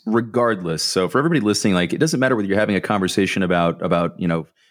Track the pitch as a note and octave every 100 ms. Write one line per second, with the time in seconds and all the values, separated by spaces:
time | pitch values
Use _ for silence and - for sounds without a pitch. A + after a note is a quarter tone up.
0 | - A2+ A#2 A#2+ A#2 G2+ F2 D#2+ - F#2+
1 | F2+ C3 D#3+ D#3+ G#2 G2+ G#2+ F2+ F2 E2+
2 | D#3+ B2+ C3 A#2 G2 G2 G#2 F#2+ - G#2
3 | F#2 - F#2+ - F2+ F2 E2+ E2 F2 E2+
4 | E2+ - F2+ E2 D2+ _ _